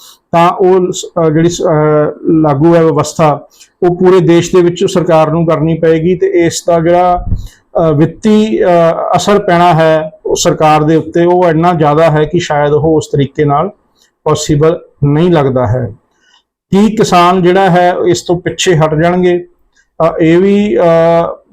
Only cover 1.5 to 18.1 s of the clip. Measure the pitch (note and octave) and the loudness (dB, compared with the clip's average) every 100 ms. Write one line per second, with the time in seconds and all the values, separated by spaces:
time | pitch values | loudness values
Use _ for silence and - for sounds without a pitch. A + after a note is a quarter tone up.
1.5 | F3 F#3 D3+ D3+ D3+ D3+ - - D#3+ D#3 | -2 -2 0 0 0 -2 -4 -2 0 0
2.5 | C3+ E3 E3+ E3 D3 C#3+ - D#3 C#3 - | 2 2 2 2 0 -4 -2 -2 -2 -8
3.5 | _ - - F3 F3 F#3 F#3 D#3+ E3+ E3+ | _ -20 -4 -2 2 2 2 4 2 2
4.5 | F#3 F3 F3 F#3+ F3+ D#3+ D#3+ D3+ E3 E3+ | 0 0 0 -4 -2 0 0 0 -2 -2
5.5 | D#3 D#3+ D#3+ E3 D#3+ E3+ F3+ F#3+ F3 E3+ | -2 -2 0 0 0 0 -2 -2 0 -2
6.5 | - - E3+ E3 F3 F3+ F3+ - - - | -2 -2 0 2 2 2 -2 -4 -6 -8
7.5 | - _ - E3 D3 E3 - A3 G#3+ G#3+ | -20 _ -2 0 0 -2 -2 0 2 0
8.5 | G#3+ F#3+ A3+ - - - - G3+ G#3 - | 0 0 2 2 -2 -2 -2 0 0 0
9.5 | F3 F3 D#3+ D#3+ D#3 D#3+ - - - F3 | 2 2 2 2 0 -4 -10 -6 -2 -2
10.5 | D3+ D#3 D3+ D3+ D#3+ D#3 F3 E3+ F3+ F3 | 0 0 2 2 -2 -2 -2 0 2 0
11.5 | D#3+ F3 E3 D3+ D3 E3 D3+ D3+ E3+ - | 0 0 0 0 2 2 0 -2 -4 -2
12.5 | D3 D3 D3 D#3+ D#3 - C#3+ C3 - D3+ | -2 0 0 0 -2 -2 -4 -2 -2 -2
13.5 | C#3+ F#3+ - _ _ _ _ D#3 - - | 0 -4 -8 _ _ _ _ -4 -4 -2
14.5 | D3 D#3+ E3+ - - C#3+ D3 F3+ E3 C3+ | 0 0 -2 -10 -4 -2 0 2 2 0
15.5 | B2+ B2 B2 A#2 - _ _ _ _ _ | -2 -2 -4 -6 -12 _ _ _ _ _
16.5 | _ - G3 G#3+ A3+ F#3+ F3+ F3 F#3+ F3 | _ -4 0 0 0 0 2 2 2 2
17.5 | F#3 F#3+ F3 F3+ F3+ F3 | 2 2 2 0 0 -2